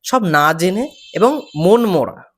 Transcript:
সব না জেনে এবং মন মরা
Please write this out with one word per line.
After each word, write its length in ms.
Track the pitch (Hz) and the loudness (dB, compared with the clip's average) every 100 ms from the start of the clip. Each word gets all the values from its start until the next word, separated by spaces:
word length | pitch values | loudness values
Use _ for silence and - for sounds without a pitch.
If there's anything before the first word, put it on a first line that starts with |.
| - | -2
সব 160 | 262 | -2
না 300 | 190 151 151 | 0 2 2
জেনে 320 | 160 180 196 294 - - | 0 -2 -2 -8 -10 -12
এবং 180 | - 226 294 - 151 | 0 0 0 -8 -2
মন 300 | 170 233 226 | 2 2 2
মরা 320 | 165 113 - - | -2 -4 -10 -20